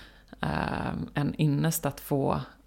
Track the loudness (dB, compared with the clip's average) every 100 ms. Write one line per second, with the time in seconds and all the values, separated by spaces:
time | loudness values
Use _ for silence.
0 | -20 -20 -18 -4 -2 0 0 -2 -2 -4
1 | -4 0 0 2 2 4 2 0 -2 -4
2 | -2 0 2 0 -4 -14